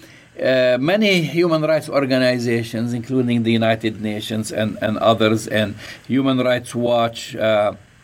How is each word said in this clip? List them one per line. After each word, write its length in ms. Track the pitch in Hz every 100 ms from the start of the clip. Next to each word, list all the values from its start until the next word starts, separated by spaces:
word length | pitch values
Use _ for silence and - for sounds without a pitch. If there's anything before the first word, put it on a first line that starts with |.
| - - - -
uh, 360 | - 131 127 123
many 420 | 143 208 214 185
human 400 | 151 160 175 160
rights 260 | 156 156 151
organizations, 1080 | 139 135 131 127 123 120 117 113 113 120
including 500 | 120 113 127 123 120
the 80 | 113
United 500 | 113 113 110 113 92
Nations 500 | 107 107 110 110 110
and, 240 | - 107 95
and 160 | 107 107
others, 500 | 107 110 110 110 -
and 280 | 107 104 107 - - -
Human 320 | 127 135 127
Rights 340 | 123 127 123
Watch, 640 | 117 120 120 117 120 - 123
uh, 380 | 110 107 104 92 - _